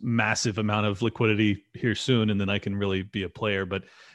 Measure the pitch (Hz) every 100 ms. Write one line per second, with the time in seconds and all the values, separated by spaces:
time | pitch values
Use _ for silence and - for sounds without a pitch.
0 | - 117 107 110 120 104 107 107 104 98
1 | 113 - 113 107 110 101 - - 123 107
2 | - 123 107 101 98 101 104 101 101 95
3 | 98 101 90 - 110 98 95 95 - -
4 | -